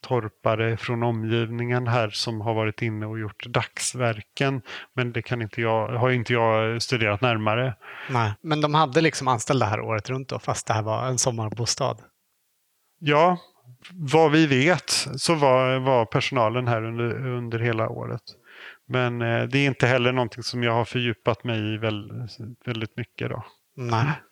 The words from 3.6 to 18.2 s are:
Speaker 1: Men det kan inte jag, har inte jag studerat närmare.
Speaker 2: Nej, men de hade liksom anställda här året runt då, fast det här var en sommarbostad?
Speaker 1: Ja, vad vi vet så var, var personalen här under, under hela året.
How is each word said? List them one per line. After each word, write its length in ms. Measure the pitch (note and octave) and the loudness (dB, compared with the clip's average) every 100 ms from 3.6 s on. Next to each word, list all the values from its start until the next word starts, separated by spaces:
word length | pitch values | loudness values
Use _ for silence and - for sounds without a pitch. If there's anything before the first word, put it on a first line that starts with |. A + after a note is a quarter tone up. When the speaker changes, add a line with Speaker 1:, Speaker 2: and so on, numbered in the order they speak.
| - - - B2+ A#2+ G#2+ - - C#3 C3+ - - - | -2 -6 -6 -2 -2 -2 -10 -2 -2 -2 -8 -16 -8
Speaker 1:
Men 180 | - B2 | -4 -4
det 100 | A#2 | -4
kan 200 | - A#2+ | -4 -6
inte 200 | A2 - | -4 -2
jag, 260 | A#2 A2+ G#2+ | 0 0 0
har 220 | A#2+ B2+ | 0 2
inte 240 | B2 A2 | 2 2
jag 480 | A#2+ A#2 A2 A2 A#2 | 2 4 4 2 -2
studerat 400 | - A#2+ A2 G2+ | -2 0 2 2
närmare. 540 | B2+ A2+ G#2+ A2+ C3 G#2+ - - - | 2 2 0 0 -2 -6 -16 -16 -2
Speaker 2:
Nej, 240 | B2+ G#2+ G2+ | 2 2 -2
men 200 | D#3+ D3+ | -4 0
de 120 | D3+ | 2
hade 280 | D3+ D3+ C#3+ | 4 4 4
liksom 260 | D#3+ - C3 | 2 0 0
anställda 380 | A#2 - C#3 | 0 2 2
här 140 | G#2+ A2 | 2 0
året 300 | A2 A2 - | -2 -4 -4
runt 200 | C3 C3+ | -8 -6
då, 100 | B2 | -6
fast 280 | - - - | -4 -4 0
det 60 | |
här 80 | G#2+ | 0
var 260 | G#2+ A2 B2+ | 0 -2 -2
en 100 | B2+ | 0
sommarbostad? 800 | C3+ A2+ G#2+ G#2 A#2 - B2+ A2+ - _ _ _ _ _ _ _ _ _ | 0 -2 -6 -4 -4 -2 -2 -4 -14 _ _ _ _ _ _ _ _ _
Speaker 1:
Ja, 380 | D3 D3 F3 F3 - _ - - - | 2 4 4 2 -6 _ -20 -20 -20
vad 400 | F3+ C#3+ D#3+ D#3+ | -10 2 6 6
vi 160 | D#3 D#3 | 6 6
vet 420 | C3 D3 E3+ - - C#3 | 4 4 2 0 -4 -4
så 200 | C3 - | -4 0
var, 440 | E3 C#3+ B2+ B2+ C3 | 4 6 6 4 2
var 260 | C3 B2+ | 4 4
personalen 640 | A2+ C#3 - C3+ A2 A#2+ B2 | 4 0 0 2 2 2 0
här 160 | A2+ | 0
under, 440 | A2 A#2 A#2+ A2 C3 | -2 -2 -2 -2 -4
under 320 | B2 A#2+ A2+ | -6 -4 -2
hela 300 | A#2 A2 A#2 | 0 0 -2
året. 320 | A#2+ A#2 A#2+ | -4 -8 -10